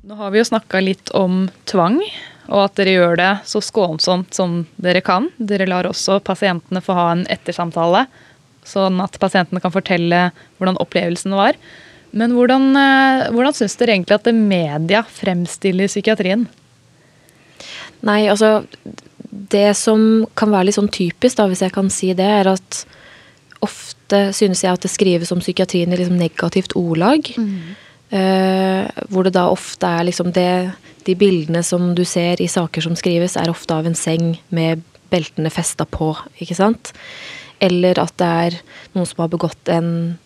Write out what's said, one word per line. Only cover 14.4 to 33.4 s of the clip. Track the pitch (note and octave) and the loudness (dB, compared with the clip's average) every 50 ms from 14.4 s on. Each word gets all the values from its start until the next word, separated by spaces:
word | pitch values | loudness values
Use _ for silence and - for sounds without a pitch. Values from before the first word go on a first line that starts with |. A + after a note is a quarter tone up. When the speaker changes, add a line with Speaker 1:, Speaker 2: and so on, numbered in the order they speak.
| G#3+ G#3 F#3+ F3+ E3 D3 C#3+ D3+ D#3+ E3 F#3+ A3 | 4 2 2 2 0 0 -2 -4 0 2 0 0
Speaker 1:
fremstiller | A3+ - - - - G3 F3+ F3 F3 E3 - - - G3 F#3 F#3 G3 G3+ | 0 -2 -10 -6 -4 -2 -2 -2 -4 -4 -8 -4 -2 0 0 0 -2 -2
psykiatrien? | - G#3 G3 A3 A3 G#3+ G3 F#3 F#3+ A#3 A#3 - _ _ _ _ _ _ _ _ _ _ _ _ _ _ _ _ _ _ _ _ _ _ - - - - - - _ _ - | -2 -2 0 0 0 2 0 0 0 0 -2 -4 _ _ _ _ _ _ _ _ _ _ _ _ _ _ _ _ _ _ _ _ _ _ -20 -18 -16 -16 -18 -20 _ _ -2
Speaker 2:
Nei, | G#3+ G#3 G#3 G#3+ G3+ | 0 2 2 2 2
altså, | G#3 G#3 A3 G#3+ G#3+ G#3+ - - - _ _ - - - _ - _ _ - - | 4 4 4 4 4 2 0 -6 -20 _ _ -18 -18 -18 _ -20 _ _ -20 -16
det | - G3+ G3+ - - G3+ G3+ G#3 G3+ - | -16 -16 -6 -2 2 4 4 4 2 2
som | - A3+ A3 G#3+ A3 A3 A3 A3 A3 - _ | 2 2 4 4 4 4 4 4 2 0 _
kan | - A3+ G#3+ G#3 | 0 2 2 4
være | F#3+ F#3 G3 | 4 2 2
litt | G3+ | 2
sånn | - G3+ G3+ - | 2 0 -2 0
typisk, | - F#3 E3+ - _ - B3+ - - | -2 -2 -4 -2 _ 0 2 2 2
da, | G#3+ G3 | 0 0
hvis | F#3 - G3 | 2 0 -2
jeg | F#3 - | -2 0
kan | G3 G3 F#3+ | 0 -2 -2
si | - - - F#3 F#3 | -2 -2 -2 -2 0
det, | F3+ F#3 G3+ G#3+ G#3 F#3+ | 2 2 2 4 4 4
er | F#3+ F#3+ | 2 2
at | F#3 - _ - - - _ - - - - - - - - _ _ _ _ - _ - | 0 -4 _ -14 -14 -14 _ -20 -20 -20 -20 -20 -20 -20 -20 _ _ _ _ -8 _ -8
ofte | - - - - - - _ _ _ G3+ G3+ G3+ G3 G3 | -8 -8 -12 -18 -18 -20 _ _ _ 2 2 2 0 0
synes | - A3 G3 F3+ - | 0 0 0 0 0
jeg | - F#3 F3+ | 0 0 0
at | F3+ - | 0 -2
det | F#3 - | -6 -2
skrives | - G#3+ F#3+ F3 E3+ E3+ - F#3 | 0 2 2 2 0 0 -2 -4
om | F3 | -4
psykiatrien | E3+ - F3+ - F#3 F3+ - F3+ E3+ F3 | -2 -4 -2 -2 -2 0 0 -2 0 0
i | F3+ | 0
liksom | F3+ F3+ F3 F3+ F3+ | 0 0 0 0 0
negativt | E3+ D#3+ - - - E3+ - F#3+ F#3 - - | 0 -2 -2 -4 -4 0 0 -2 -2 -2 -4
ordlag. | G3 F3 E3+ E3 D#3+ F3 A3 D4 D#4+ D4 - - | -4 -2 0 0 2 2 2 2 2 0 -4 -6
Speaker 3:
Mhm. | A#3+ A3+ G3+ G3 F3+ E3 E3 G3 - - - _ _ _ _ - | -4 -4 -4 -4 -8 -10 -12 -16 -18 -20 -20 _ _ _ _ -2
Speaker 2:
Eh, | G3 F#3+ F#3+ F#3+ F#3+ F#3+ F#3+ F#3+ F#3+ F#3+ F#3+ F#3+ F#3+ G3 - - - - - | 0 2 2 2 2 2 2 2 0 0 0 0 -2 -4 -6 -8 -10 -10 -4
hvor | G3+ F#3 F#3 | -2 0 2
det | F#3+ F#3 | 2 2
da | F#3+ F3+ F3 | 2 2 2
ofte | F#3 - - - - _ - F3+ | 0 0 -4 -14 -8 _ -2 -2
er | E3+ E3+ E3+ | 0 0 -2
liksom | F3+ F3 - F3 F3+ E3+ | -2 -2 -2 -4 -2 0
det, | F#3 F3+ F3+ F3+ F3+ F3+ F#3 F#3 - _ - - _ - | 0 2 2 0 0 -2 -4 -8 -12 _ -20 -20 _ -4
de | - F#3 | -4 0
bildene | F3+ G3+ G3+ F#3 E3+ D3+ D#3 E3 E3+ E3+ | 4 4 4 4 2 0 -2 -2 -2 -2
som | - F3+ F3 F3 F3 F3 | -2 -2 0 0 0 0
du | F3 F3+ | 0 -2
ser | - - F3+ E3+ F3 F3 - | 0 0 -2 0 0 0 0
i | F3 | -2
saker | E3+ - F#3+ E3+ D#3 - E3 D#3 | -2 0 -2 -4 -2 -4 -6 -4
som | E3 E3+ | -4 -4
skrives, | - - F#3 F3 E3+ F3 F3+ - | -2 -2 0 0 2 0 0 -2
er | - | -2